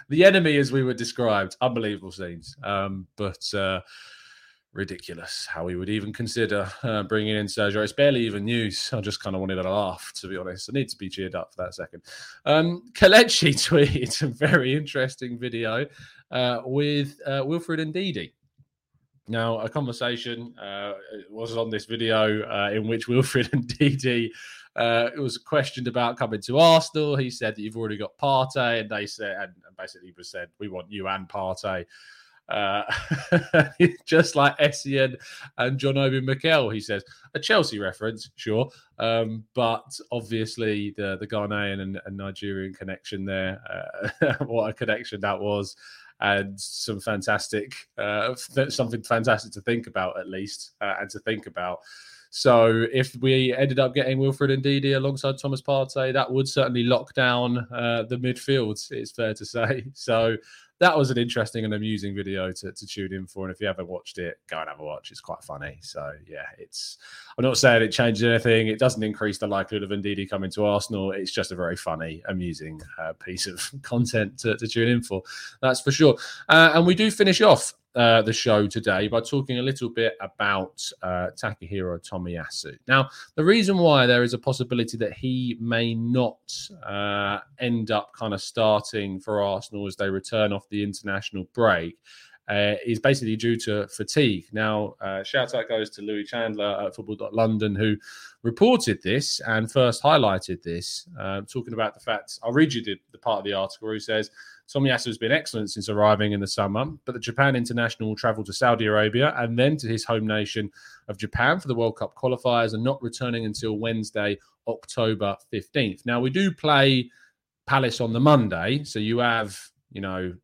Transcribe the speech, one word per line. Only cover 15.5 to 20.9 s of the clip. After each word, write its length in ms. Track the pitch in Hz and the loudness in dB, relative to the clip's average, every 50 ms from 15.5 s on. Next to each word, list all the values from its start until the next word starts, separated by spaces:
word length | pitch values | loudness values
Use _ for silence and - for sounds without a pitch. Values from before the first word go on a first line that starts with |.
| 117 117 113 110 113 123 147 143 - - - - - - - - | -4 -4 -2 -2 -2 -2 -4 -6 -8 -16 -20 -20 -20 -20 -12 -6
uh, 320 | 131 127 123 123 123 117 127 | -2 0 0 0 0 -2 -4
with, 560 | 131 131 143 147 147 147 147 139 139 - - - | -2 0 0 0 2 2 0 -2 -2 -6 -10 -6
uh, 180 | 143 139 139 131 | -4 -4 -2 -2
Wilfred 340 | 143 165 170 170 - 160 156 | -2 -4 -4 -4 -4 -4 -4
Ndidi. 540 | 160 156 156 180 196 185 139 98 78 - _ _ _ _ _ _ _ _ _ _ _ _ _ _ _ _ _ _ _ 104 | -4 -4 -4 -4 -4 -4 -4 -6 -8 -10 _ _ _ _ _ _ _ _ _ _ _ _ _ _ _ _ _ _ _ -6
Now, 300 | 113 113 117 117 113 107 | -2 -2 0 0 -2 -2
a 80 | 110 | -4
conversation, 880 | 110 - 151 139 123 117 - 127 120 120 117 - 120 117 117 120 120 - - | -4 -4 -4 -4 -4 -4 -4 -4 -4 -4 -4 -6 -8 -8 -10 -10 -14 -16 -16
uh, 340 | 104 98 98 101 101 101 | -14 -12 -10 -8 -8 -8